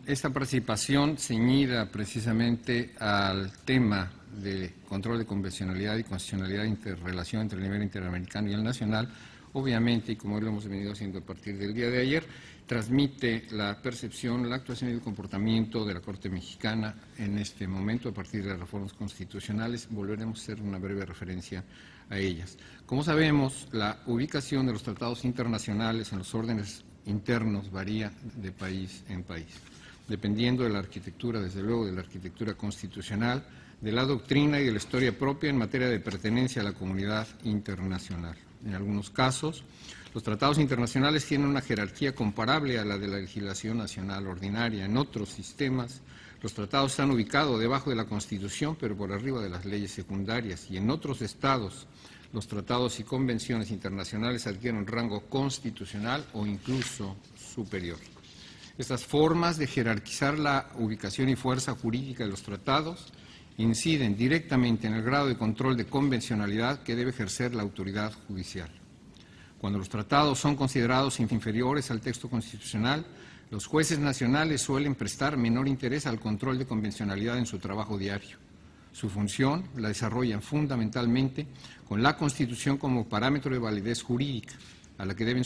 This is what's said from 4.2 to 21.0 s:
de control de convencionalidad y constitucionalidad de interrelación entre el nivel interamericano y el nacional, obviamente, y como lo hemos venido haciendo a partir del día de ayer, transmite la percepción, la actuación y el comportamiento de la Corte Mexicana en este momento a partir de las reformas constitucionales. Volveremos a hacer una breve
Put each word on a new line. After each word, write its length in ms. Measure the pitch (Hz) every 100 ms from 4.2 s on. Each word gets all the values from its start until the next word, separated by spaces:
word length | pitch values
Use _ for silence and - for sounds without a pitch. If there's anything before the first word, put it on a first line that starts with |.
| -
de 440 | 107 98 95 90 - -
control 300 | 98 107 117
de 80 | 110
convencionalidad 720 | 101 95 - 92 92 104 110
y 60 |
constitucionalidad 600 | 110 95 - 95 95 101
de 60 | 110
interrelación 720 | 101 104 90 87 90 87 110
entre 160 | 107 95
el 60 |
nivel 180 | 95 101
interamericano 720 | 101 101 90 90 90 101 104
y 20 |
el 100 | 104
nacional, 480 | 110 123 107 110 127 - - - -
obviamente, 580 | 135 135 117 117 117 110
y 40 | 107
como 220 | 104 107
lo 100 | 110
hemos 180 | 104 107
venido 240 | 98 101
haciendo 260 | 104 101 92
a 40 |
partir 360 | 82 92 101 98
del 160 | 101
día 160 | 110 120
de 100 | 123
ayer, 240 | 131 156 - - - - -
transmite 800 | 120 110 135 139 139 120 113 110
la 280 | 107 101 101
percepción, 680 | 127 117 110 - 123 120 120
la 60 | 127
actuación 340 | 131 117 123
y 40 |
el 80 | 117
comportamiento 840 | 117 101 101 98 110 113 110 117 104
de 80 |
la 80 | 90
Corte 280 | 104 95 98
Mexicana 680 | 90 - - 110 110 107 110 - -
en 200 | 101 104
este 300 | 98 - 92
momento 420 | 95 101 117 120
a 40 |
partir 300 | 98 90 110
de 60 | 98
las 100 | 92
reformas 340 | 87 104 98
constitucionales. 960 | - 104 - 90 98 - 107 117 120 -
Volveremos 500 | 107 98 107 110 110
a 40 |
hacer 180 | - 107
una 180 | 104 95
breve 260 | 95 98